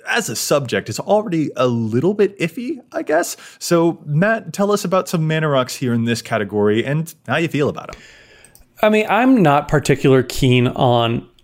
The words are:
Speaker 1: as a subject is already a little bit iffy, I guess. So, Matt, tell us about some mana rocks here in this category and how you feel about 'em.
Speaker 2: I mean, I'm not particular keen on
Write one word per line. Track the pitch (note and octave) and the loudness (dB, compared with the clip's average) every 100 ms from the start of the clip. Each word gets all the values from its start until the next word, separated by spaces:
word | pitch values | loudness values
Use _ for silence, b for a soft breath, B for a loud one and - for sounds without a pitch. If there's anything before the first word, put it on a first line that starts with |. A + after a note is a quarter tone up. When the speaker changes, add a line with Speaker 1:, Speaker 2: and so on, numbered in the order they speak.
| - | -6
Speaker 1:
as | A3+ A#3 | -4 -4
a | A2 | -6
subject | - D3 C3 G2+ F#2+ | 0 0 0 -4 -4
is | A2 | -8
already | - G#3 G#3 E3 D3+ - | 0 0 0 -2 -4 0
a | B2+ | 0
little | A#2 A2 A#2 E3 | 0 -2 0 0
bit | G#3+ G3 - | 0 0 0
iffy, | E3+ - A#3+ C#4 - | -6 -6 -10 -10 -10
I | - | -10
guess. | - D3+ - - B B | -2 0 -2 -8 B B
So, | - E3+ E3+ - D3+ | -2 2 2 0 -2
Matt, | D3 G3+ A3+ E3+ | 0 2 0 -4
tell | D#3+ G3+ | -2 0
us | G3+ | 0
about | F#3+ F#3 F#3 | 0 -2 -2
some | E3+ D#3 | -2 0
mana | D#3 D#3 | 0 0
rocks | C#3 B2 - | 0 0 -4
here | B2+ | -2
in | A#2+ | 0
this | A#2 A#2 | 0 -2
category | - A2+ G#2 G#2 G#2 G#2+ | -2 -4 -2 0 2 2
and | A2+ D3+ D#3+ - - | 0 -4 -6 -10 -4
how | C#3+ | -2
you | E3 | -2
feel | D3 C3+ | -2 -2
about | E2 - - | -4 -12 -18
'em. | B B B B B B _ - | B B B B B B _ -2
Speaker 2:
I | G#3+ | 2
mean, | G#3+ G#3+ | 2 2
I'm | G3 B3+ C4 | 2 4 4
not | D#3+ C#3+ C#3+ | 4 4 2
particular | D3+ - C#3+ D3 C3 | 0 2 2 4 4
keen | B2 - C3 B2 B2 | 2 0 2 4 2
on | - C3 A#2+ A#2 A#2+ - _ | 0 2 2 2 -2 -8 _